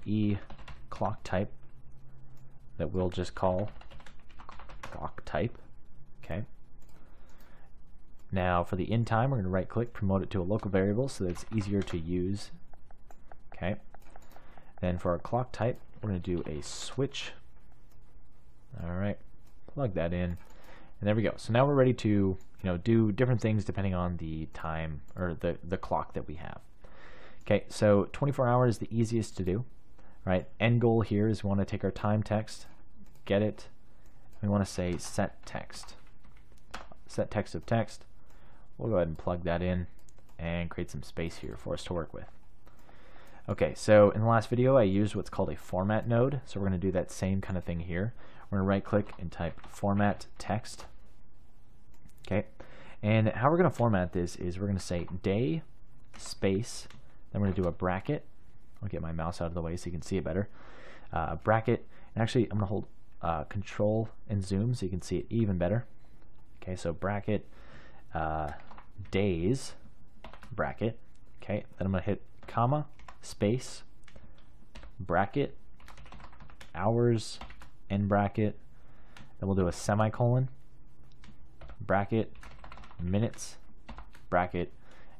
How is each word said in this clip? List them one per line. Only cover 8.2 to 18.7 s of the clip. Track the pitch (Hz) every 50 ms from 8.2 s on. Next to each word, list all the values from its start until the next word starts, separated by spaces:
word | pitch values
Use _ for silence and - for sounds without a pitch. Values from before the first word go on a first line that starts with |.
| - -
Now | - 95 90 90 90 87 87
for | - -
the | 92 87 -
in | 104 117 117
time, | 113 113 110 120 139
we're | 139
gonna | 120 92 92
right | 92 92 90
click, | - - 113 120 -
promote | - - 104 95 95 98 87
it | -
to | - 98
a | 87
local | 92 104 113 - 107
variable | 92 95 95 101 104 110 135 135
so | - - 98
that | 90
it's | 87 - - - 110
easier | 110 101 101 101 98
to | 95 - -
use. | 87 80 80 87 90 90 92 101 104 - - - - - - - - - - - - - - - - - - - - - - -
Okay. | - 87 87 - - - - - - - - - - - - - - - - - - - - - -
Then | 90 90 90
for | 90 - 92
our | 87 82
clock | - - - 120 123 -
type, | - - 107 127 135 - - - - -
we're | -
gonna | 107 95 90
do | 85 92 87 82 -
a | - 78 73
switch. | - - - - - - - - 139 135 - - - - - - - - - - - - - - - - - - - - - - - - - - - - - - - -